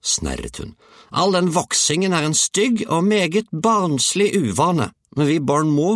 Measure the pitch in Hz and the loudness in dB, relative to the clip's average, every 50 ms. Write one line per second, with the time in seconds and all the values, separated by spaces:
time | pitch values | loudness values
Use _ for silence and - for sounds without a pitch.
0 | - - - - - 67 67 - - - - - - - - _ _ - - - | -6 -6 -4 -4 -4 -6 -6 -6 -8 -10 -12 -12 -14 -14 -14 _ _ -20 -20 -20
1 | - - - 147 175 202 190 180 180 180 156 175 - - - - - - 147 170 | -16 -8 -2 0 0 2 2 2 0 0 0 -2 -2 -2 -2 -2 0 0 0 0
2 | 190 190 180 165 147 156 156 - - - - 196 214 262 233 208 - - 156 165 | 0 0 0 0 0 0 0 0 -2 -2 0 0 0 2 0 0 0 0 0 0
3 | 180 202 214 208 185 165 165 214 220 - - 156 - 226 220 208 185 170 147 127 | 2 2 2 2 0 0 0 -2 -2 -4 -6 -2 0 2 2 2 2 0 0 0
4 | - - - 185 202 196 - 202 160 110 95 123 151 175 180 160 110 - - _ | 0 -2 0 0 0 2 2 0 0 0 0 2 2 2 2 0 -2 -2 -6 _
5 | _ _ - 139 151 143 156 165 143 127 143 147 156 156 147 147 156 185 220 | _ _ -2 0 0 2 0 0 0 0 0 2 2 2 2 2 2 0 0